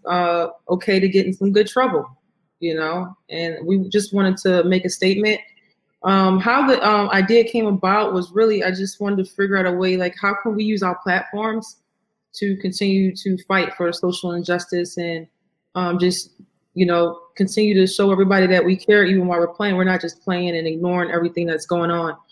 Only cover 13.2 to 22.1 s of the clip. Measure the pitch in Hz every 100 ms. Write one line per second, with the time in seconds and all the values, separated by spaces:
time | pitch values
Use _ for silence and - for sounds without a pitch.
13.2 | 196 185 - 190 175 - 175 170 180 180
14.2 | 180 175 175 175 - 180 175 - 170 165
15.2 | 165 _ _ _ _ 180 180 175 180 180
16.2 | - _ _ _ _ 180 175 170 170 170
17.2 | - - 190 - 214 190 190 - 196 190
18.2 | 190 196 185 185 170 190 - 208 185 190
19.2 | 180 175 170 - 208 185 185 180 170 -
20.2 | - 180 180 170 160 160 180 180 170 170
21.2 | 170 175 170 156 - 175 170 170 165